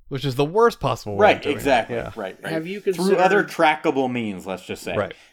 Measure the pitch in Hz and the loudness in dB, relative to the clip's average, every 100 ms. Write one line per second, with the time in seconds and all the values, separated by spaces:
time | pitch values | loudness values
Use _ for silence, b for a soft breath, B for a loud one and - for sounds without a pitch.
0 | - 139 143 123 147 196 233 - 135 120 | -12 -6 -4 0 0 2 2 2 -2 -4
1 | 107 101 208 - 143 127 135 123 110 117 | -4 2 4 4 0 -2 2 2 0 -6
2 | - 113 95 - - 160 165 202 196 175 | -8 -8 -10 -10 -8 -6 -6 -6 -4 0
3 | 185 185 185 202 160 - 160 156 165 135 | 2 4 6 4 2 2 2 4 0 0
4 | 131 123 107 95 92 92 - 95 - 87 | 0 -2 -4 -6 -8 -10 -8 -10 -6 -4
5 | 95 b b | -4 b b